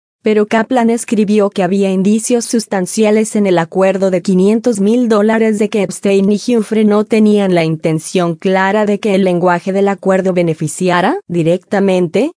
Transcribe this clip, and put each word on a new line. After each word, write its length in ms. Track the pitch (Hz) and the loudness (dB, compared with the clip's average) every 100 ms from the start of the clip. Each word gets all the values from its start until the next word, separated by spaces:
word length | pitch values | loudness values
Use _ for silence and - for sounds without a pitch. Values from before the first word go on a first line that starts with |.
| _ _ | _ _
Pero 220 | 220 214 | -2 0
Kaplan 460 | 208 226 226 254 226 | 0 0 0 0 0
escribió 580 | 233 - 202 202 214 202 | 0 -2 -2 0 2 0
que 140 | 202 | 0
había 280 | 180 196 196 | -2 0 0
indicios 540 | 190 190 214 214 240 | 0 0 0 0 -2
sustanciales 920 | 233 233 - 196 180 - 214 214 220 214 | -2 -4 -2 -4 -4 0 2 2 0 0
en 100 | 196 | 0
el 100 | 175 | 0
acuerdo 540 | 165 185 190 190 190 | 0 0 0 2 0
de 100 | 185 | 0
quinientos 580 | 185 185 190 226 233 202 | 0 2 2 2 0 0
mil 300 | 196 240 240 | 0 0 2
dólares 500 | 214 214 226 220 208 | 2 2 2 0 0
de 120 | 208 | -2
que 100 | 214 | -2
Epstein 500 | 185 - 202 196 190 | -4 -4 -2 0 2
y 60 | 208 | 0
Giuffre 480 | - 240 202 214 | 0 -2 0 0
no 220 | 214 208 214 | 2 2 0
tenían 480 | 220 214 208 196 | 2 4 2 2
la 100 | 175 | 0
intención 680 | 160 160 170 160 - 190 170 | 0 -2 -2 -4 -4 -2 -2
clara 500 | 160 196 190 190 208 | -2 -2 0 0 0
de 160 | 208 202 | 0 -2
que 140 | 214 | 0
el 100 | 190 | 0
lenguaje 480 | 190 175 175 175 190 | 0 0 0 0 -2
del 160 | 190 196 | -2 0
acuerdo 460 | 196 190 190 190 | 0 0 0 0
beneficiara 840 | 180 170 160 156 - 180 175 185 381 - | 0 0 -2 -6 -4 -2 0 0 -2 -4
directamente, 1080 | 175 160 185 - 202 196 185 175 185 285 | -2 0 -2 -2 -2 0 0 0 -2 -2